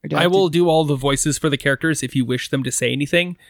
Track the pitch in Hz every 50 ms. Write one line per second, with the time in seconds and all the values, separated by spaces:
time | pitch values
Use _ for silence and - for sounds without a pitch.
0 | - 151 156 151 165 175 180 190 190 175 147 170 175 170 160 160 160 143 143 131
1 | 131 143 139 135 - 156 139 - - 160 143 139 - 143 139 - - 160 156 -
2 | - 123 - 139 123 120 127 127 - - - 135 131 127 - - 127 120 123 135
3 | 147 143 - 175 175 180 175 _ _